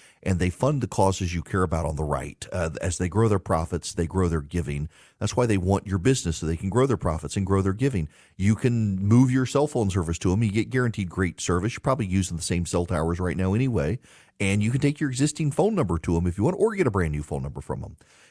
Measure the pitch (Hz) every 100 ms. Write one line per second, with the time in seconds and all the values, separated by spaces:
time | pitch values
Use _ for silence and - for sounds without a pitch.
0 | - _ - 90 90 - 131 147 92 -
1 | 95 92 90 85 - 98 90 80 78 78
2 | 76 69 71 - - 90 82 - 87 85
3 | 90 98 113 98 - 85 82 85 - -
4 | 82 92 87 80 71 87 71 71 80 -
5 | - - 104 - 120 98 90 98 95 95
6 | 107 135 87 78 80 82 95 110 131 104
7 | 90 78 - 101 95 98 95 98 135 98
8 | 76 - _ - 98 107 127 120 107 95
9 | 101 117 131 131 127 139 147 123 101 92
10 | 82 85 92 98 113 104 110 127 123 104
11 | 90 90 92 - - 90 107 - 139 131
12 | 98 95 90 82 - 87 85 87 87 87
13 | 82 85 90 78 92 107 131 104 73 117
14 | - - _ - 98 104 107 131 143 147
15 | 147 123 147 - 151 151 196 202 98 85
16 | - 85 90 87 123 190 220 196 143 98
17 | 80 73 71 71 67 71 - 65 67 73
18 | _ - -